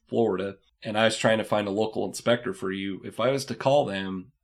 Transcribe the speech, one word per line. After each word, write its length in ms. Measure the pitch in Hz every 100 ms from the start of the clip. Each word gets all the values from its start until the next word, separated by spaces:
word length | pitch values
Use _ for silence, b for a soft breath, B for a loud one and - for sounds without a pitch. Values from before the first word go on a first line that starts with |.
| -
Florida, 520 | 120 113 92 98 95 _ _
and 120 | 113 107
I 100 | 113
was 100 | 110
trying 220 | 117 110
to 60 |
find 220 | 104 107 101
a 60 |
local 340 | 98 107 107 101
inspector 480 | - - 120 -
for 160 | 95 95
you, 300 | 95 98 92
if 160 | 107 -
I 140 | 120
was 120 | 139 131
to 100 | 113
call 280 | 135 143
them, 460 | 117 98 95 95 - _